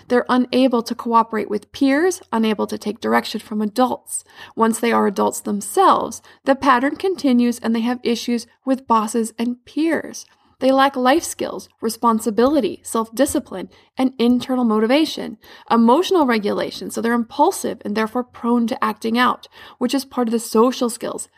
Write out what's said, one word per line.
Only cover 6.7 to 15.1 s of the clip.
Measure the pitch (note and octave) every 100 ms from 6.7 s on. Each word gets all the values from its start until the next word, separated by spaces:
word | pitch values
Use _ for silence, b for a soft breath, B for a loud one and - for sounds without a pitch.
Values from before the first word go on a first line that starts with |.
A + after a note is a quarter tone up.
| A#3+ C4+ D4+
continues | G4 F4+ C#4+ A#3+ A#3+ A#3
and | A#3 A#3
they |
have | A3+ B3
issues | - A#3 - A#3+ - b
with | C4 C4 -
bosses | A3+ A3 A#3+ A3 -
and | A#3 B3 -
peers. | - D#4+ D4 - - - b b b
They | C4
lack | C4+ C#4 C4+
life | B3+ D#4+
skills, | - - - - - -
responsibility, | A3+ - A#3 A3+ A#3 G#3 B3 D4+ G3+ -
self-discipline, | - A3+ A3+ A3+ C#4+ D4+ - F#3 - b b -
and | C4 -
internal | A#3 B3 B3 B3+ A#3+
motivation, | G#3+ A3 C#4 D#4+